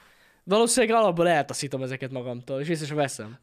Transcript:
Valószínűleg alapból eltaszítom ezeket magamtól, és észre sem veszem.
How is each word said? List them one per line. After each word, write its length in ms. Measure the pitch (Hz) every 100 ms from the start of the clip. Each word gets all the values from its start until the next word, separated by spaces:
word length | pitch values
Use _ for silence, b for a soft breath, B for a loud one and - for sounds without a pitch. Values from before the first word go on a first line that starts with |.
| B B B B
Valószínűleg 520 | - 208 233 254 220 226
alapból 320 | 208 170 175
eltaszítom 540 | 156 135 127 143 135
ezeket 280 | 127 131 131
magamtól, 500 | 131 123 123 127 135
és 80 | 151
észre 180 | 160 151
sem 100 | 151
veszem. 420 | 139 - 107 131